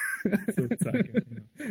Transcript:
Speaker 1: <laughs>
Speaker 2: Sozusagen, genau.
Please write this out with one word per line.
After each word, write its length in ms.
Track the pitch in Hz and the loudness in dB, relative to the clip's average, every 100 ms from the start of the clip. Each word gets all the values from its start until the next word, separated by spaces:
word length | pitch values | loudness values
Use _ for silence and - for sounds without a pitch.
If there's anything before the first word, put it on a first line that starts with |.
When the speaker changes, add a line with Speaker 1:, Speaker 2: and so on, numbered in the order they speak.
| - 1077 | -4 -2
Speaker 1:
<laughs> 320 | 190 196 - 202 | 2 2 0 0
Speaker 2:
Sozusagen, 580 | 123 233 - 254 - | 2 2 0 2 2
genau. 280 | 247 - 117 - - 285 | 0 -2 -8 -14 -10 -8